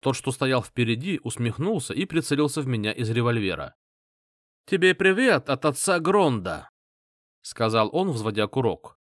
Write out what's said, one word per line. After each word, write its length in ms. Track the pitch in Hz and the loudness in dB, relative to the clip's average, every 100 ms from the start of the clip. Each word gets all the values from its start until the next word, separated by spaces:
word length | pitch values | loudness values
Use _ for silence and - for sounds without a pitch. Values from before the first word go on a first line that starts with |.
Тот, 160 | - 127 | -2 -2
что 160 | - | -4
стоял 300 | 127 131 127 | -2 0 0
впереди, 560 | 110 - 117 117 160 175 | -2 -2 0 0 -2 -6
усмехнулся 720 | - - 120 - 170 214 - | -6 -4 -4 -2 -2 -2 -4
и 100 | - | -6
прицелился 560 | 190 160 - 143 147 156 | -2 -2 -2 0 0 0
в 60 | 135 | -2
меня 260 | 117 107 | -2 -2
из 160 | 107 113 | -2 -2
револьвера. 640 | 117 120 117 95 80 69 _ _ _ _ _ _ _ _ _ - | 0 2 2 0 -2 -8 _ _ _ _ _ _ _ _ _ -4
«Тебе 280 | 190 185 | 2 2
привет 540 | 180 190 190 254 160 - | 4 2 4 4 2 0
от 160 | 135 | 0
отца 340 | 156 135 - 175 | 0 0 0 0
Гронда», 720 | 160 202 175 117 92 80 - _ _ _ _ _ _ _ | 2 4 4 2 -4 -8 -12 _ _ _ _ _ _ _
сказал 480 | - - 113 113 107 | -18 -2 0 2 2
он, 180 | 160 190 | 0 0
взводя 360 | 120 107 104 107 | -2 -2 -2 -2
курок. 520 | - 120 80 - _ | 0 0 -2 -10 _